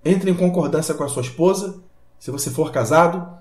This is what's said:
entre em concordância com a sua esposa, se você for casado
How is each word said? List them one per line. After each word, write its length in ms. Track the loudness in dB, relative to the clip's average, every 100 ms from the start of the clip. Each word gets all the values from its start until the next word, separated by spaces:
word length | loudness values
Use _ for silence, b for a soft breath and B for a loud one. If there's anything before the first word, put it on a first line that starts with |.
entre 260 | 2 2 2
em 60 | 2
concordância 580 | 2 2 0 -2 -2
com 100 | -4
a 40 | -4
sua 140 | -4
esposa, 600 | -6 2 2 2 -4 -10 -20 _ -20 _
se 100 | -12
você 220 | -8 -6
for 200 | -4 -2
casado 540 | -2 2 4 4 2 -8 -16